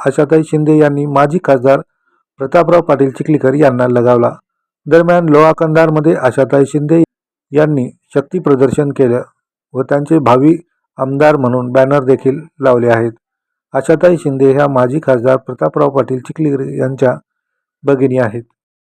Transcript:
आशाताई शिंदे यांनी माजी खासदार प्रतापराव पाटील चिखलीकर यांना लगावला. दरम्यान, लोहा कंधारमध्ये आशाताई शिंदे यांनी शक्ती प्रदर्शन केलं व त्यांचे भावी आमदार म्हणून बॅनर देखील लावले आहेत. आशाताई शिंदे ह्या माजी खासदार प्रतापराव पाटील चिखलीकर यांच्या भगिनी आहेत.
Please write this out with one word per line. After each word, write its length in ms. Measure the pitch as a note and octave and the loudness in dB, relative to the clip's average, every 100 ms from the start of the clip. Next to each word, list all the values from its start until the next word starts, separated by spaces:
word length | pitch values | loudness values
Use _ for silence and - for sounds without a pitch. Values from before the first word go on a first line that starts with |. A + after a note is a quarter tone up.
| C#3 | -4
आशाताई 360 | C3+ C#3+ D#3+ | -2 0 0
शिंदे 320 | D#3 D#3 D3+ D3+ | 0 -2 0 2
यांनी 300 | D3 C#3+ D3 | 2 0 -4
माजी 320 | C#3 D3 F3 | -2 0 -2
खासदार 360 | - C3+ C3+ C#3+ - _ _ _ _ _ | 0 0 2 0 -2 _ _ _ _ _
प्रतापराव 420 | C3+ F3 E3 E3+ | -2 0 2 0
पाटील 300 | E3 C3+ C#3 | 0 0 0
चिखलीकर 440 | B2+ D3 D3 C3 | -2 -4 0 0
यांना 320 | C#3+ C#3 B2 B2 | 2 0 2 0
लगावला. 440 | A#2+ A#2+ B2 A#2+ - _ _ _ _ D3 | 0 2 2 0 -4 _ _ _ _ 0
दरम्यान, 420 | E3 E3+ F3 E3 | 2 4 2 2
लोहा 240 | D3 D#3+ | 4 4
कंधारमध्ये 600 | D#3+ E3 D#3 E3 D#3 D3+ | 2 0 2 2 2 0
आशाताई 500 | - B2+ C#3 B2+ C#3 C#3 | 0 0 0 0 0 0
शिंदे 360 | D3+ D3 E3 D#3+ _ _ _ _ | 0 0 0 0 _ _ _ _
यांनी 460 | C#3+ D3+ C#3+ B2 - _ | -2 0 0 -4 -10 _
शक्ती 240 | C#3+ C#3 F3+ | -6 -4 -6
प्रदर्शन 500 | D#3+ C3+ C3+ C3+ C#3+ | 0 2 2 0 -4
केलं 340 | C3+ B2+ A#2+ - _ _ _ _ | 0 0 0 -6 _ _ _ _
व 100 | B2+ | -10
त्यांचे 360 | C3 C#3+ D3 D#3+ | -4 -4 0 0
भावी 380 | A#2+ B2+ D3 - - _ _ - | 2 2 2 0 -6 _ _ -10
आमदार 380 | C3 C#3 D3+ D3 | -6 0 2 2
म्हणून 360 | B2 B2+ B2 | 0 -2 -2
बॅनर 320 | C3 C3 C#3+ | 0 2 2
देखील 360 | B2+ C3 C3+ D3 E3 _ | 0 0 0 -4 -10 _
लावले 280 | C3+ B2 A#2 | 0 2 2
आहेत. 240 | A#2 A#2 A2+ _ _ _ _ _ | 0 -2 -8 _ _ _ _ _
आशाताई 440 | C3+ - D#3+ F3 F3 | -6 -2 2 2 0
शिंदे 360 | D3 C3+ C3+ | -4 0 2
ह्या 160 | C3+ C#3+ | 2 0
माजी 320 | C3+ B2+ D3+ | 0 -2 -2
खासदार 340 | D3 B2+ B2+ C3 | -2 0 0 -2
प्रतापराव 540 | - B2 D3+ D3+ C#3+ | -4 -6 -4 -2 -2
पाटील 280 | C3+ A#2 C3 | -2 -4 -6
चिखलीकर 420 | - - D#3 C#3 | -8 -6 -4 -4
यांच्या 540 | C3+ C#3 C3 C3 B2+ B2 _ _ _ _ _ _ | -6 -6 -6 -2 -2 -2 _ _ _ _ _ _
भगिनी 360 | C#3+ C3+ C3+ B2+ | -2 0 0 0
आहेत. 240 | A#2 A#2+ A#2 _ _ _ | -2 -6 -14 _ _ _